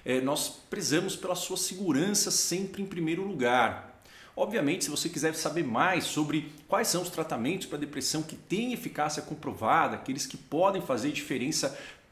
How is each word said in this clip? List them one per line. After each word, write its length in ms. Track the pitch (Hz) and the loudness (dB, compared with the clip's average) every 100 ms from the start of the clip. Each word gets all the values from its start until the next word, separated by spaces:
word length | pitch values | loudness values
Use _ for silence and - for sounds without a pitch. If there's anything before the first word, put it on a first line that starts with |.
| 123 | 0
eh, 160 | 127 | 0
nós 260 | 131 151 - - - | 2 0 -2 -6 -8
prezamos 440 | 202 160 156 190 - | -4 2 2 2 -2
pela 180 | 185 175 | -2 -2
sua 220 | - 185 | -2 -2
segurança 720 | - 185 196 135 196 202 185 | -4 -2 2 4 4 2 2
sempre 500 | - - 175 190 - | 2 2 0 -2 -4
em 40 | 190 | -6
primeiro 420 | 170 160 165 196 | -2 -2 -2 -2
lugar. 640 | 165 120 123 113 85 - - - - - - | 0 4 6 4 0 -12 -20 -20 -20 -8 -2
Obviamente, 460 | - 226 143 185 | 0 2 2 0
se 60 | - | -2
você 180 | 143 165 | -2 -2
quiser 260 | 139 156 | 0 0
saber 300 | 156 156 160 | 0 -2 0
mais 400 | 147 113 170 180 | 2 4 4 4
sobre 480 | - 151 151 160 147 - - | 0 0 0 0 -2 -10 -2
quais 220 | 202 226 | 0 2
são 120 | - | 0
os 80 | 180 | 0
tratamentos 580 | - 156 131 123 185 - | -4 -2 0 0 -2 -4
pra 100 | 147 | -6
depressão 440 | 147 139 - 156 | -6 -4 -2 0
que 140 | 156 - | -2 -6
têm 380 | - 185 247 | -4 -2 0
eficácia 480 | 233 - - 147 151 | -2 -4 -2 -2 -2
comprovada, 720 | - 151 139 - - 156 139 107 | -6 -6 -6 -2 4 4 4 0
aqueles 300 | - 135 - | -6 -6 -6
que 100 | - | -10
podem 460 | - 147 190 190 | -2 4 4 4
fazer 320 | 165 123 139 | 0 0 0
diferença 600 | 156 - 131 135 - 135 - - - _ | -2 -4 -2 -2 0 -2 -4 -14 -18 _